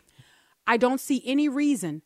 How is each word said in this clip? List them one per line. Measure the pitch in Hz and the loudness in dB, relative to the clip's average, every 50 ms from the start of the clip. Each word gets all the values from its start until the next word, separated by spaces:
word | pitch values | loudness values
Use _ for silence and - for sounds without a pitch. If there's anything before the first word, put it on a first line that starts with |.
| _ _ _ - - _ _ _ _ _ _ _ _ | _ _ _ -20 -20 _ _ _ _ _ _ _ _
I | - 233 233 | 0 2 2
don't | 247 247 269 262 | 2 2 0 -2
see | - - 285 247 - | -2 -2 -2 -2 -2
any | 233 269 285 302 302 | -2 0 0 0 0
reason | 247 285 294 294 285 190 180 160 147 156 - | 0 0 0 0 0 0 -2 -6 -8 -8 -12